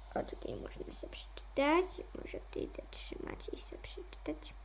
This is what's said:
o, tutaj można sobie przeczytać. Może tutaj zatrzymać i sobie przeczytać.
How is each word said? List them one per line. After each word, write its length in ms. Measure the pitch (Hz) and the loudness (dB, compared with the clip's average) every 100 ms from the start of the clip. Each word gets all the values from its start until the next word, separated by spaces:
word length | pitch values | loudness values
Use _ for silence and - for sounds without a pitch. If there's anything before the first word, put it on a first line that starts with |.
| - | -2
o, 80 | - | 0
tutaj 320 | - - - | 0 -2 -4
można 380 | - - - - | -2 -4 -4 -6
sobie 200 | - - | -4 -6
przeczytać. 200 | - - - - - 277 330 370 - - - | -8 -10 -10 -2 6 10 10 8 2 -6 -6
Może 160 | - - | -4 -6
tutaj 300 | - - - - | -4 -2 -2 -4
zatrzymać 720 | - - - - - - - | -6 -6 -4 -4 -4 -4 -4
i 80 | - | -4
sobie 220 | - - | -4 -4
przeczytać. 720 | - - - - - 311 - - | -8 -8 -8 -6 -4 -2 -4 -12